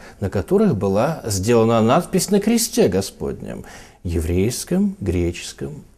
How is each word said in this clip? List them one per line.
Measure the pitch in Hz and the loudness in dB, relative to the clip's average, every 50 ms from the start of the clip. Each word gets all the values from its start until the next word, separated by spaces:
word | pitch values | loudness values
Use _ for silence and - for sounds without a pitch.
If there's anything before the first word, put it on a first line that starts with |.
| - - - - | -18 -20 -12 -6
на | - 95 | -6 -4
которых | - 101 92 - 180 208 226 202 135 98 | -2 -4 -2 0 2 2 4 4 2 2
была | 98 98 95 101 117 151 160 156 - | 0 0 2 2 2 0 -2 -4 -4
сделана | 117 104 95 92 110 120 117 113 113 117 117 | -4 -4 -2 0 4 4 4 4 4 4 4
надпись | 110 113 127 165 175 - - 185 - - | 4 4 4 2 2 0 -2 -2 0 2
на | 202 202 | 0 0
кресте | 190 - 233 233 233 - - - 202 123 | 2 2 0 0 0 -2 0 2 2 2
Господнем: | 87 92 95 - - - 80 69 65 64 58 52 58 50 - - - - - - - _ _ | 2 0 -2 -4 -8 -8 -8 -8 -8 -8 -10 -12 -12 -14 -14 -18 -20 -20 -20 -20 -20 _ _
еврейском, | 90 85 87 78 82 87 90 95 90 - - - - 175 185 202 202 190 - | -4 -4 -2 -2 0 0 0 0 0 -2 -4 -6 -2 0 0 0 0 -2 -4
греческом | - 104 90 90 87 85 87 - - - - - 135 139 151 139 - - - | -4 -2 -2 0 0 -2 -4 -6 -10 -14 -12 -12 -12 -12 -12 -14 -18 -20 -20